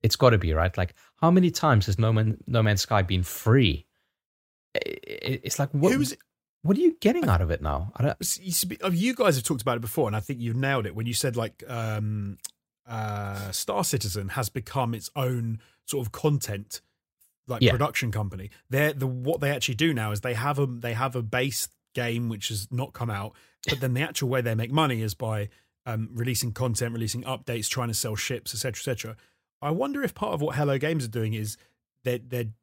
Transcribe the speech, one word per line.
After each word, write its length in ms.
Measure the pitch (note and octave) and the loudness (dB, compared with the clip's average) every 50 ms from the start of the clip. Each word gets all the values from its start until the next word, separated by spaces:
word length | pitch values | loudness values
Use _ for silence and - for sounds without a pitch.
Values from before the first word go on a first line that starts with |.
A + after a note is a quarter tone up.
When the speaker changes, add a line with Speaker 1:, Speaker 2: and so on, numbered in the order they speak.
| - | 4
Speaker 1:
It's 120 | A2+ - | 2 4
gotta 220 | - - B2+ A2+ G2 | 8 8 8 8 8
be, 160 | F2 E2 D#2 | 4 4 4
right? 220 | D#2 E2 F#2 - - | 4 4 2 2 0
Like, 160 | F2+ F2 - _ - _ _ _ | -2 -2 -4 _ -20 _ _ _
how 140 | - E3 | 6 8
many 200 | F3 F#3 F3+ F3 | 8 8 6 6
times 360 | - - - D#3 C3 G#2+ F#2+ - | 2 4 4 6 6 6 6 4
has 120 | G2 F2 | 2 2
No 140 | A2+ A2 A2+ | 4 4 4
Man-, 240 | A2 A2 G#2+ A2 - - - | 4 4 2 0 -2 -4 0
No 160 | B2 A#2 A2 | 2 4 4
Man's 180 | G#2+ G#2 F#2+ | 4 4 2
Sky 200 | - - A2 G#2 | 2 2 2 2
been 220 | F#2+ F2 F#2 F2+ F2 | 4 4 2 0 0
free? 600 | - - - - A2+ A#2 C#3 B2+ F2+ C#2 C#2+ - _ _ _ _ _ _ _ _ _ _ _ _ _ _ _ _ _ _ | -2 -4 -2 4 6 6 8 8 6 4 0 -4 _ _ _ _ _ _ _ _ _ _ _ _ _ _ _ _ _ _
I, 60 | - | -4
I, 600 | - - - - - - - - - - C3 - - | -4 -4 -8 -10 -10 -12 -12 -8 -6 -6 -6 -4 -6
it's 160 | - - - | -8 -2 -2
like, 100 | C#3+ C#3 | -2 -2
what, 200 | - C#3+ C#3+ F#3+ B3 | 0 2 2 4 4
Speaker 2:
Who's 220 | C#4 D4 - - - - _ _ _ _ _ _ _ | 2 0 -2 -2 -10 -16 _ _ _ _ _ _ _
Speaker 1:
what 160 | - D3+ G3 A#3+ | 0 2 2 6
are 20 | |
you 160 | F4+ E4+ E4 _ | 4 4 4 _
getting 260 | - G#3 B3+ F4 D#4+ - | 2 2 2 4 4 4
Speaker 2:
I 60 | F#2 | 4
Speaker 1:
out 80 | E2+ | 4
of 100 | F2+ D#2 | 4 0
it 100 | E2+ D2+ | -2 -2
now? 300 | D2 D2+ D2 C#2 F2 G2+ - - | -2 -2 -2 -2 -4 -6 -2 0
I 60 | A#2+ | 0
don't 140 | D3 - _ | 0 0 _
Speaker 2:
s-, 180 | F3 - - - | -4 -4 -4 -4
you 100 | F#3+ F#3+ | -4 -4
s-, 140 | E3+ - - F3+ - - | -2 -2 -2 -2 -4 -4
oh, 80 | - F#3+ | -2 0
you 220 | F3+ E3 G3 B3 B3+ | 2 2 2 0 2
guys 220 | - B3 G3 D3+ | 2 4 4 4
have 80 | C3 A#2 | 2 2
talked 180 | - D#3+ B2 | -2 -2 0
about 140 | - C3+ A#2+ | 0 -2 -2
it 60 | A#2 | -2
before, 260 | A#2 A2+ - - C#3+ G#2+ | -4 -4 0 0 0 2
and 80 | G#2 | 0
I 60 | G#2+ | -2
think 180 | G#2 - C#3+ A#2+ | -2 -4 -6 -4
you've 160 | A#2 A#2 A2+ | -2 -2 0
nailed 300 | B2 C3+ C3+ C#3 C3 G#2+ | 0 0 0 0 0 -2
it 100 | G2+ - | -2 -4
when 120 | A2 A#2 A#2+ | -4 -4 -2
you 60 | A#2+ | -2
said, 220 | - - C3+ A2+ | 0 -2 0 0
like, 260 | A#2 A2+ A2 - _ - - | -2 -4 -4 -6 _ -14 -8
um, 680 | B2 A#2 A2+ A2 G#2+ G#2+ G#2+ G#2+ G#2+ G#2 G2+ G2+ G2+ - _ - _ _ _ _ _ _ _ A#2+ | -6 -4 -4 -2 -2 -2 -2 -2 -4 -4 -6 -8 -10 -12 _ -18 _ _ _ _ _ _ _ -10
uh, 640 | A2+ A2 A2 G#2+ G#2 G#2 G2+ G2+ G2 G2 G2+ G2 | -8 -6 -6 -4 -4 -4 -6 -6 -6 -6 -8 -6
Star 320 | F#2+ - - - - - F3+ | -6 -6 -4 -2 -2 0 0
Citizen 460 | - - B2 - G#2+ F2 G#2 G2 F#2+ | 0 0 0 -2 -2 -4 -4 -6 -4
has 180 | - - B2 G#2 | -4 -4 -4 -4
become 460 | _ C3 A2+ - - C#3 B2+ A#2 A#2 | _ -8 -10 -4 -2 0 0 0 -2
its 160 | A2 - - _ | -6 -8 -10 _
own 440 | C#3+ C3 B2+ B2+ B2 A#2 A2+ A2 A2 - _ _ _ _ | -2 -2 0 0 -2 -2 -4 -4 -6 -8 _ _ _ _
sort 200 | - - C#3 B2 | -6 -4 -4 -4
of 60 | A2 - | -4 -6
content, 680 | - - D#3 D3 C#3 - - G#2 G2 G#2 _ - - _ _ _ _ _ _ _ _ _ _ _ _ _ - | 0 2 2 2 2 0 -2 -6 -8 -8 _ -14 -16 _ _ _ _ _ _ _ _ _ _ _ _ _ -8
like, 140 | B2 - | -2 4
Speaker 1:
Yeah. 100 | C3 A2 | 4 4
Speaker 2:
production 400 | - G#2 C#3+ D3 - - - A#2 | 4 4 2 0 0 -2 -4 -2
company. 380 | - G#2+ G#2 G2 F2 F#2 F#2+ G2+ - - _ _ | -2 -4 -4 -6 -8 -10 -14 -14 -18 -20 _ _
They're 240 | B2+ C3+ D3 D3+ D3 | 0 2 2 2 0
the, 140 | C#3 C3+ C3 | -2 -4 -4
what 340 | B2+ B2+ B2 C#3 E3 D#3 | -4 -4 -2 -2 -2 0
they 100 | C#3+ C#3 | 0 -2
actually 240 | C#3+ B2+ - - B2 | -2 -2 -2 -4 0
do 180 | G#2 D3+ E3 D3+ | 0 2 2 2
now 180 | A#2+ A2 G#2+ | 0 -2 -2
is 100 | G#2 G2+ | -2 -2
they 120 | - B2+ A#2+ | -2 -4 -4
have 220 | G#2+ A#2+ C#3+ D3 C#3 | -2 -2 -2 0 0
a, 80 | C#3+ | 0
they 280 | C3 B2 A#2+ A#2+ A#2+ A2+ | 0 -2 -6 -6 -4 -2
have 220 | A2 B2+ C3+ B2 | 0 -2 -2 -2
a 60 | B2+ | -4
base 460 | A#2 G#2+ - B2 B2+ C#3 A#2 - - - _ _ _ _ _ | -4 -2 0 0 0 0 -2 -4 -6 -6 _ _ _ _ _
game 360 | - B2 A#2 A#2 A#2+ A#2+ A#2 | -4 -2 -2 -2 -2 -2 -4
which 180 | A2+ G#2 G2+ - | -4 -4 -6 -6
has 180 | A2 G2+ G2 - | -6 -6 -6 -4
not 220 | C3 B2 C3 - - | -4 -4 -4 -4 -6
come 160 | - B2 A#2 | -6 -4 -4
out, 240 | G#2+ G2+ G2+ G#2+ - _ _ _ _ _ - - | -4 -4 -6 -8 -12 _ _ _ _ _ -4 -4
but 120 | D#3 C3 | -2 -2
then 140 | C3+ C3 B2 | 0 0 0
the 80 | B2 | 0
actual 280 | D3 E3 - - C#3+ B2 | 0 -2 -2 -2 -2 0
way 120 | B2+ C3 | 0 0
they 140 | A#2+ A#2 A2+ | 2 2 0
make 160 | A2 A#2 A#2 | 0 -2 0
money 300 | C3 D#3 D#3+ C#3+ B2+ A2+ | 2 2 2 2 2 0
is 120 | A2 G#2+ F2+ | -2 -4 -4
by, 360 | _ B2+ A2 A2 G#2 G2+ G#2 _ _ _ _ _ _ _ | _ -4 -4 -2 -4 -4 -6 _ _ _ _ _ _ _
um, 240 | B2 A2+ A2 A2 A2 - | -6 -4 -4 -4 -6 -4
releasing 380 | A2 A#2+ B2+ B2 - - A#2+ | -4 -2 -2 -2 -2 -2 -4
content, 420 | G#2+ - B2+ B2+ A2 - B2 A#2 A#2 | -4 -2 -2 -2 0 0 -2 -2 -2
releasing 300 | A#2 A2+ G#2+ G#2 A#2+ B2+ | -4 -4 -4 -4 -6 -6
updates, 460 | B2+ C3 A#2+ - - A#2+ A#2+ G#2+ - | -6 -8 -8 -6 -8 -6 -4 -4 -4
trying 180 | - C3 B2 A#2 | -2 -2 -2 -2
to 60 | A2+ | -2
sell 220 | - - A#2 G#2+ | -2 -4 -4 -4
ships, 380 | G2+ - - C3 A#2+ - - - | -4 -4 -4 -4 -6 -6 -8 -8
et 40 | A2 | -4
cetera, 220 | - C3 A2 - | -4 -4 -4 -4
et 20 | - | -4
cetera. 320 | - B2+ G#2+ - A2+ A2 - _ _ _ _ _ _ _ _ | -6 -4 -4 -6 -12 -12 -14 _ _ _ _ _ _ _ _
I 80 | - D3 | -4 -2
wonder 320 | D#3+ F3+ C4 C#4 C#4 C#4+ C#4 | 0 0 -2 -2 -2 -2 -4
if 100 | G3+ - | -4 -2
part 180 | - G#3+ A3 - | -2 -2 -2 0
of 80 | D#3 | 0
what 140 | D3 D#3 - | -2 -2 0
Hello 220 | C#3 D3+ C#3+ C3+ C3+ | 0 2 2 2 2
Games 260 | C#3 D3+ E3+ D#3+ B2+ | 0 0 0 -2 -2
are 40 | A2+ | -4
doing 240 | A2 A#2+ A2 A2 A2 | -4 -2 -2 -2 -2
is 220 | A2 G#2+ G#2 - _ _ _ _ _ _ _ _ _ _ | -4 -4 -6 -8 _ _ _ _ _ _ _ _ _ _
that 260 | B2+ B2 B2 B2 B2+ | -4 -4 -4 -6 -6
they're 180 | B2 B2 A#2+ A2 A2 _ | -6 -4 -4 -6 -8 _